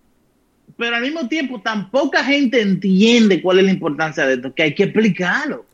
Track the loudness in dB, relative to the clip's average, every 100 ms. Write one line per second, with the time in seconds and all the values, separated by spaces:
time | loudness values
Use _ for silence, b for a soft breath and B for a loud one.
0 | _ _ _ _ _ _ _ -8 -4 -4
1 | -4 -6 -6 -4 -6 -6 -6 -6 -4 -2
2 | 0 -2 0 0 2 2 0 0 2 4
3 | 6 6 4 2 2 4 4 2 -2 -4
4 | -4 -2 0 -2 -4 -2 -2 0 0 2
5 | 0 0 -4 -4 -6 -10 -16